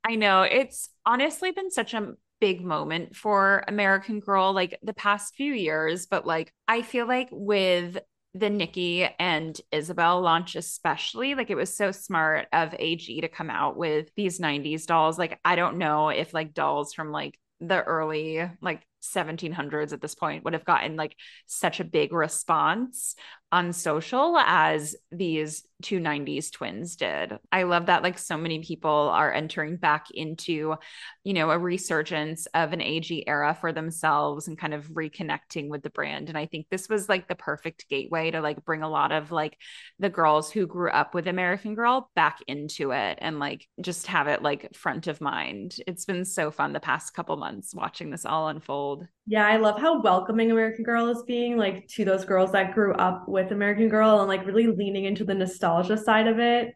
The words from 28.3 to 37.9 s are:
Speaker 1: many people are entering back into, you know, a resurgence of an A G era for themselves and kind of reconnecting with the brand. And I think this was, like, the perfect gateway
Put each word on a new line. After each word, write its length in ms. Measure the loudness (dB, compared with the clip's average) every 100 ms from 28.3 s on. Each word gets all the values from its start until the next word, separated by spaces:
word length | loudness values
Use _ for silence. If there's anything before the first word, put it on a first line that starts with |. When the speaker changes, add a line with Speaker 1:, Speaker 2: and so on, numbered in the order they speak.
| -6
Speaker 1:
many 280 | -4 -6
people 260 | -8 -4 0
are 420 | 2 4 4 2
entering 440 | 2 -2 -6 -6 0
back 300 | 0 0 -2
into, 640 | -10 -8 -8 -4 -2 -2 -6 -10 -18 -18 -12
you 120 | -2
know, 160 | 2 2
a 80 | 2
resurgence 880 | 2 -2 0 -2 0 -4 -4 -8 -2
of 180 | 0 0
an 80 | 0
A 180 | -2 -4
G 300 | -4 -6 -2
era 280 | 0 0 0
for 120 | -4
themselves 760 | -4 -6 -2 2 2 2 -4 -10
and 100 | -8
kind 160 | -6
of 120 | -6 -8
reconnecting 800 | -6 -6 -8 -6 -6 _ -10 -8
with 140 | -8
the 80 | -8
brand. 400 | -6 -6 -6 -8
And 80 | -8
I 80 | -8
think 200 | -10 -8
this 200 | -8 -2
was, 200 | -2 0
like, 200 | -2 -2
the 80 | -8
perfect 520 | -6 -6 -8 -12
gateway 420 | -6